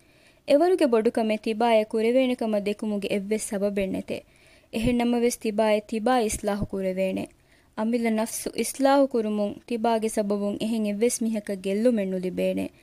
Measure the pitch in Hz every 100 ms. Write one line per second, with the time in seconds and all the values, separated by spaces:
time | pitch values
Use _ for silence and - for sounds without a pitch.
0 | _ _ _ _ - 285 349 370 294 233
1 | 226 240 220 214 226 214 233 220 214 226
2 | 226 254 254 247 226 208 202 214 220 202
3 | 190 202 196 214 - 202 202 202 190 185
4 | - - - _ _ _ _ 226 233 240
5 | 240 240 240 - 226 208 220 214 - 220
6 | 220 254 214 - 202 202 - 196 190 185
7 | 190 196 - _ _ _ _ - 220 240
8 | 233 220 226 - - - 233 - 269 277
9 | 269 233 214 208 202 - - 233 233 226
10 | 220 220 202 208 202 208 220 226 208 202
11 | 240 - 226 220 - 196 190 202 240 226
12 | 190 185 185 180 185 190 190 _